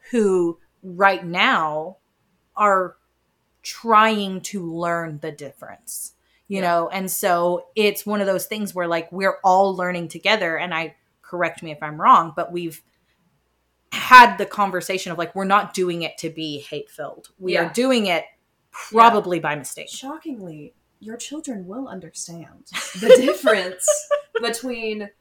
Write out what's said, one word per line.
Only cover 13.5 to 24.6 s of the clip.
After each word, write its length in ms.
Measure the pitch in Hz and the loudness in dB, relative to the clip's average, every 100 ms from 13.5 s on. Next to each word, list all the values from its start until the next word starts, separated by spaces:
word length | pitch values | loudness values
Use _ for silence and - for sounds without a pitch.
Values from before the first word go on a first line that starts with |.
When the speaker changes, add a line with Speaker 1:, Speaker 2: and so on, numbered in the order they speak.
| _ _ _ _ | _ _ _ _
Speaker 1:
had 440 | - - 254 233 185 | -8 8 10 10 6
the 100 | 196 | -6
conversation 640 | - 196 180 170 185 185 | -2 -2 -2 -4 -6 -6
of, 60 | 165 | -6
like, 160 | 165 | -6
we're 100 | 190 | -4
not 280 | 190 202 185 | 2 2 2
doing 300 | - 180 170 | -2 -2 -2
it 160 | 160 - | -6 -8
to 100 | 165 | -10
be 280 | 151 160 143 | -8 -8 -8
hate-filled. 720 | 139 147 139 - 143 - - _ | -10 -12 -12 -14 -14 -14 -20 _
We 180 | 185 175 | -2 -2
are 80 | |
Speaker 2:
Yeah. 80 | 170 | 0
Speaker 1:
doing 340 | 220 262 247 202 | 0 2 2 2
it 180 | 165 | -2
Speaker 2:
Yeah. 760 | - _ _ _ _ - - 220 | -4 _ _ _ _ -18 -2 6
Speaker 1:
probably 400 | 233 214 180 175 | 6 6 -2 -4
by 140 | 156 | -2
mistake. 340 | 147 135 - - | -6 -8 -14 -14
Speaker 2:
Shockingly, 840 | - 262 311 320 240 185 151 147 _ _ _ | -14 -14 -14 -12 -12 -14 -16 -18 _ _ _
your 160 | 208 233 | -16 -14
children 500 | - 294 294 214 180 | -12 -12 -10 -10 -10
will 220 | 220 269 | -12 -12
understand 760 | 190 165 - - 170 156 - - | -12 -16 -16 -16 -16 -18 -20 -14
Speaker 1:
<laughs> 300 | - - 185 | -12 -10 -4
Speaker 2:
the 80 | 226 254 | 8 8
difference 720 | 262 381 262 208 185 - 605 587 - 587 - 466 | 8 0 2 2 0 -4 -2 -2 -2 -4 -4 -4
between 680 | 240 226 | -4 -4